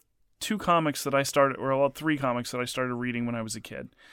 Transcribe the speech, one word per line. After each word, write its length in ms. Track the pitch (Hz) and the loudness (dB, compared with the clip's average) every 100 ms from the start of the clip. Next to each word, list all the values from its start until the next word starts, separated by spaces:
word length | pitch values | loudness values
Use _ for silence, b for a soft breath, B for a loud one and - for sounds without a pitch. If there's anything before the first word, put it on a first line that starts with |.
| _ _ _ - | _ _ _ -10
two 180 | - - | -4 -2
comics 440 | - 170 156 139 | 2 4 4 0
that 100 | 143 | 0
I 80 | 139 | 0
started, 340 | 139 - 139 127 | 2 4 4 4
or, 180 | 131 135 | 0 2
well, 120 | 139 | 2
three 300 | - 156 151 | 0 -2 0
comics 320 | 135 123 117 | 0 0 -2
that 100 | 123 | -4
I 60 | 123 | -4
started 280 | - 127 | -2 -2
reading 300 | 120 123 120 | -2 -2 -2
when 100 | 120 | -2
I 60 | 117 | -4
was 160 | 110 110 | -6 -8
a 60 | |
kid. 260 | - - - _ B | -10 -12 -12 _ B